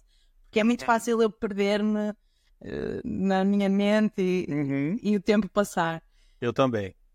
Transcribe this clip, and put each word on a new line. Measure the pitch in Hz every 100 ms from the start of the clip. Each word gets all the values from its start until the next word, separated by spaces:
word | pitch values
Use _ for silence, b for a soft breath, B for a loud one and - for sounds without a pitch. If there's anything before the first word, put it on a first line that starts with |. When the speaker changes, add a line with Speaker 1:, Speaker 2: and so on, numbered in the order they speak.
| _ _ _ _
Speaker 1:
porque | _ 226
é |
muito | 226 240
Speaker 2:
Uhum. | -
Speaker 1:
fácil | 226 233 226
eu | 220
perder-me, | - 220 196 202 208 214 208 208 208 _ _ _ _
eh, | - - - -
na | - - 190 190
minha | 190 202 196
mente | 196 202 214 214 -
e, | 185 180 -
Speaker 2:
Uhum. | 147 139 139 147 233
Speaker 1:
e | 208 208
o |
tempo | 196 208 185
passar. | 208 202 - 165 165 _ _ _ -
Speaker 2:
Eu | 120
também. | 113 131 113 95 - _